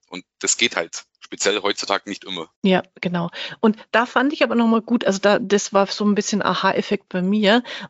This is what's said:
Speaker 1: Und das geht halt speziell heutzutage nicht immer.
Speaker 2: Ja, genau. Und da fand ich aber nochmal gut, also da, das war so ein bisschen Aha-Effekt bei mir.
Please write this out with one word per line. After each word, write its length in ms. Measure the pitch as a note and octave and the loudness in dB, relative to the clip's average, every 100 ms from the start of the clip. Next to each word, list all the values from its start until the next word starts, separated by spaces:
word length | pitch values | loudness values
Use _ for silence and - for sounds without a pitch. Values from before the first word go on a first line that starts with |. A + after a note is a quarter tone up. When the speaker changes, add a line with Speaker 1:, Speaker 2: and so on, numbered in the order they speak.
| _ | _
Speaker 1:
Und 160 | F#2 - _ | -16 -16 _
das 180 | F#2+ - | -4 0
geht 200 | A#2 - | 0 0
halt 280 | E2+ - - _ | -6 -8 -18 _
speziell 400 | - F#2+ G2 G#2 | -16 -4 0 0
heutzutage 460 | F#2+ G#2 - G2 - | -2 -4 -2 -4 -4
nicht 160 | G2 | -12
immer. 260 | F#2+ F#2 D#2+ _ | -10 -12 -12 _
Speaker 2:
Ja, 200 | G3 F3+ - _ | 0 0 -2 _
genau. 300 | F3+ F3 E3+ - - - | -6 -4 -6 -10 -14 -2
Und 180 | A3+ G#3+ - | 0 0 0
da 160 | A3 A#3+ | 0 0
fand 260 | - C4 | 0 0
ich 100 | D4 | 0
aber 100 | B3+ | 0
nochmal 280 | A3+ A#3 A3+ | 2 2 2
gut, 220 | A3+ A#3+ | 0 0
also 140 | - G3 | 0 0
da, 200 | G3+ G#3 | 2 2
das 340 | G3 G3+ - | 2 0 2
war 140 | G3 G3 | 2 2
so 180 | - | 0
ein 100 | G#3 | 0
bisschen 280 | G3+ G3+ G3+ | 0 0 -2
Aha-Effekt 640 | - F#3 F#3+ - - G3+ - | 0 0 0 0 -2 -4 -4
bei 140 | F#3 | -4
mir. 400 | F#3 G#3 G3 A#3 A#3+ - | 0 2 4 4 2 -8